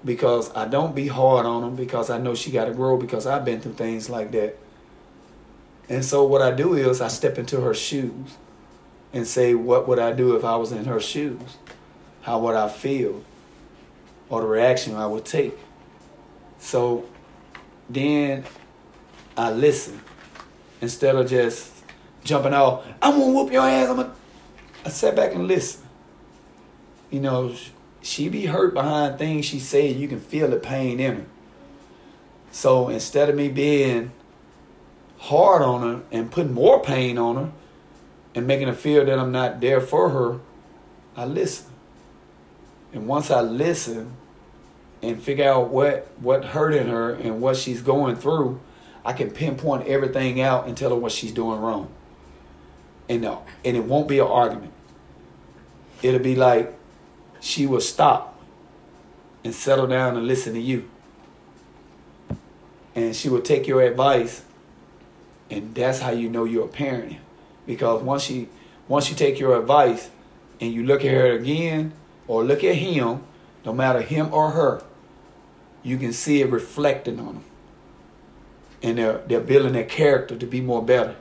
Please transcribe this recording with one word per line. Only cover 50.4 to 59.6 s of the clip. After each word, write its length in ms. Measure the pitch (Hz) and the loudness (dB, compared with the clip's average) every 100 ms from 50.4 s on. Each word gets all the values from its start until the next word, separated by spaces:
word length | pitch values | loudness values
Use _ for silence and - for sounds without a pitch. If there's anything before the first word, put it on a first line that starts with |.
out 260 | 131 127 123 | 0 0 -2
and 100 | 117 | -4
tell 140 | 135 | -2
her 60 | 120 | -2
what 160 | 117 | -2
she's 200 | - 110 | -6 -6
doing 280 | 113 113 110 | -4 -4 -4
wrong. 280 | 113 107 92 - - - - - - - - - - - - | -4 -6 -8 -18 -20 -20 -20 -20 -20 -20 -20 -20 -20 -20 -6
And, 160 | 117 | -4
uh, 140 | 110 - - - | -4 -8 -14 -6
and 120 | 127 120 | -2 -2
it 80 | |
won't 240 | 110 139 147 | 0 0 2
be 100 | 139 | 2
an 80 | - | 4
argument. 460 | 120 120 - - - - - - - - - - - - - - - | 4 2 -2 -14 -20 -20 -20 -20 -20 -20 -20 -20 -20 -20 -20 -20 -2
It'll 180 | 127 127 | 0 2
be 140 | 131 | 2
like 380 | 127 123 117 117 - - - - - - - | 4 6 6 2 -8 -20 -20 -20 -20 -20 -14
she 260 | - - 139 | -8 -2 0
will 140 | 123 | 0
stop 600 | - - 147 120 - - - - - - - - - - - - | -2 2 4 4 -2 -20 -20 -20 -20 -20 -20 -20 -20 -20 -20 -12
and 100 | 117 | -10
settle 320 | 113 | -4